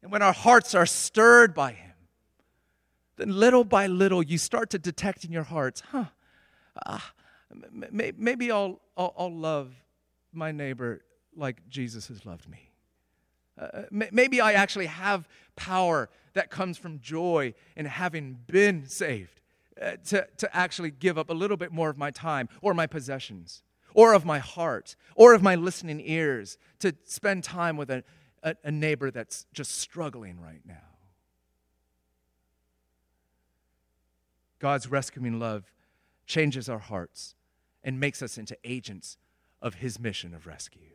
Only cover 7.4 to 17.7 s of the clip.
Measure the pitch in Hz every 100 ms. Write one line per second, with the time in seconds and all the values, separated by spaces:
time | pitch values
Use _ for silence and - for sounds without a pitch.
7.4 | _ - - - - 208 - - 226 254
8.4 | 240 214 196 - _ - 180 - 180 170
9.4 | 160 151 131 127 _ _ _ _ _ 165
10.4 | 160 151 143 127 120 104 _ _ _ 165
11.4 | 143 123 _ 135 123 113 - 110 107 85
12.4 | - 80 _ _ _ _ _ _ _ _
13.4 | _ _ - - - 202 220 214 262 254
14.4 | 214 208 196 202 175 156 190 202 156 _
15.4 | _ - - 185 180 160 117 _ _ 190
16.4 | - - 185 170 175 151 117 160 175 165
17.4 | 131 110 _